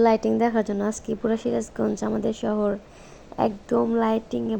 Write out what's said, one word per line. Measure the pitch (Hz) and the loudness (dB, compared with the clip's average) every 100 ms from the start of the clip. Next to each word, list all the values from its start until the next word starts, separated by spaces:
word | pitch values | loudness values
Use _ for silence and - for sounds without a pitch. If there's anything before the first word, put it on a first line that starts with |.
| 233 | 6
লাইটিং | 220 220 220 | 4 2 2
দেখার | 233 226 208 | 2 2 0
জন্য। | 202 208 | 0 -2
আজকে | 214 - 214 | -4 -6 -4
পুরো | 220 226 | -2 -2
সিরাজগঞ্জ | 240 233 220 - 214 208 214 | -2 -2 -4 -2 -2 -2 -2
আমাদের | 220 220 220 | -2 -2 -2
শহর | 226 214 208 202 - - - - - - 226 | -2 0 0 -2 -8 -20 -20 -20 -10 -2 -2
একদম | 202 - 240 233 226 | -2 -2 0 2 2
লাইটিংয়ে | 220 220 - 240 226 | 2 0 -2 -4 -4